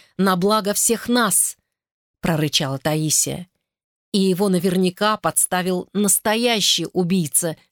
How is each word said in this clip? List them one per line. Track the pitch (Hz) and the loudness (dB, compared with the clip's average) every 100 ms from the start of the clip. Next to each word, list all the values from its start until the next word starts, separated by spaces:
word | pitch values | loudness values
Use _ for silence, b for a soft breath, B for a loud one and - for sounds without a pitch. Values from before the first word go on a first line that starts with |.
| B - | B -2
на | 190 185 | 0 2
благо | 196 220 202 | 2 0 0
всех | 208 - 226 - | 0 0 0 0
нас», | 247 220 - - - _ _ _ _ _ _ | 0 2 0 -2 -6 _ _ _ _ _ _
прорычала | 185 156 151 - 143 135 | -2 0 0 -2 -2 -4
Таисия. | 156 156 156 - - 139 180 _ _ _ _ _ _ | -2 0 0 0 -2 -4 -10 _ _ _ _ _ _
«И | 208 | 0
его | 190 175 208 | 2 2 2
наверняка | 185 185 175 185 180 208 214 | 2 2 0 0 0 -2 0
подставил | 165 - - 180 180 180 - | -2 -2 -2 -2 -2 -4 -4
настоящий | 190 208 - 220 220 240 226 - - 165 | -2 0 0 0 0 0 0 0 0 -2
убийца | 170 175 190 151 - 170 151 b | -2 0 0 0 -2 -4 -6 b